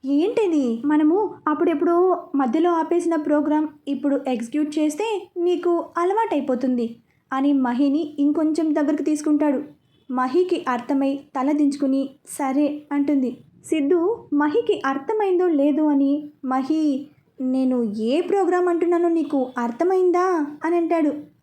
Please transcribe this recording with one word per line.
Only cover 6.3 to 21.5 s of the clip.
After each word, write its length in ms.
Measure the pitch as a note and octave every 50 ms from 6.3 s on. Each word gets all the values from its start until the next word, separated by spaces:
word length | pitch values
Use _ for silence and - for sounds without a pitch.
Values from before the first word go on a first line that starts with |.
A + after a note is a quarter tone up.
| F4+ D4 A#3+ C4 B3+ B3 C#4 B3+ B3+ A#3+ A#3 A3+ A#3 - _ _ _ _ _ _ C4+
అని 200 | C4 C4+ C#4+ D4
మహిని 640 | C4+ C4 A#3+ B3 A#3+ C#4+ C#4+ C4+ D#4 E4 D4 - -
ఇంకొంచెం 560 | C#4+ D4 D4 E4 D#4 D#4 D#4 E4 D#4+ D#4+ D4
దగ్గరకు 280 | D#4 D4 C#4 D4 D4 C#4+
తీసుకుంటాడు. 600 | D#4 D4+ D4 - D#4 D4+ D4 D#4 D4 C4 C4 D4 - - _ _ _ _ _ _ _
మహికి 540 | B3+ B3+ C4 C4 B3+ F4 F4+ F4+ F4+ - -
అర్థమై 520 | C#4 B3 A#3 A#3 - D4 C4+ C4+ C4+ C#4 C#4 - _ _ C4+
తల 120 | B3+ C#4
దించుకుని, 580 | D#4 D4+ D4 C#4 C#4 - C#4+ C4+ C4+ C4+ C4+ C#4 - _ _
"సరే" 540 | - - - C#4+ C4 C4+ C#4+ D4 C#4+ D4 D4 - -
అంటుంది. 460 | C#4+ C#4+ C#4 C#4+ D4 C#4 B3+ A#3+ A#3+ - - _ _ - _
సిద్ధు 580 | - E4+ D#4+ C#4 C#4+ F4+ E4+ E4 F#4+ A#4 - - - D4
మహికి 480 | C#4+ D4 D4+ D4 A#4 A#4+ - G#4 - -
అర్థమైందో 640 | C4+ C#4 C#4 - - A4 G#4+ G#4 G4 F#4 E4+ F4+
లేదో 380 | F4+ D#4+ C#4 C#4 D4 C#4+ D#4 D#4
అని, 440 | D4+ D4 C#4 C#4 C#4 C#4+ D4+ D4 D4 - _ -
"మహి, 640 | B3+ C4 C4 C4+ - D#4 D#4+ D#4 D4+ C4+ C#4 C#4+ - _ _ _ _ _ -
నేను 420 | C4 B3+ B3+ C4 C4 B3+ B3+ B3 A#3+
ఏ 380 | G#3+ G3 A3 A3 A3+ C4 E4
ప్రోగ్రామ్ 480 | F4+ F4+ G4 G4+ F#4+ F4 F4+ F4+ F4+ F4+
అంటున్నానో 400 | E4+ E4 E4+ E4+ F4 E4+ F4 E4+
నీకు 420 | E4+ E4 D4+ - - C4+ B3+ B3+ -
అర్థమైందా?" 880 | B3 A#3+ A#3 A#3 - E4 F4+ F#4+ F#4 F#4 F4+ E4+ F4 F4+ F#4+ F4+ D#4+ D4 C#4+ D4+ D4 -
అని 100 | E4 F4
అంటాడు. 380 | F4 E4+ D#4 E4+ E4 D4+ D4 D4 D4 D4 - _ _ _ _